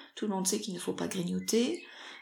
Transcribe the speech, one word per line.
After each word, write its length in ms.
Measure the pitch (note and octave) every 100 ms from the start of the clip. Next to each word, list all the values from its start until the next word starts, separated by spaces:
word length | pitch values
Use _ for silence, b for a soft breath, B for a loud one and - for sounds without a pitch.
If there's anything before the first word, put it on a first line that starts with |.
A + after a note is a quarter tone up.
| B -
tout 100 | G#3+
le 80 |
monde 140 | F#3+ F#3+
sait 120 | G#3
qu'il 140 | G#3
ne 60 | F3+
faut 140 | -
pas 140 | - E3+
grignoter, 800 | F#3+ F3 F#3 F#3 A3 B3+ F4 B B B B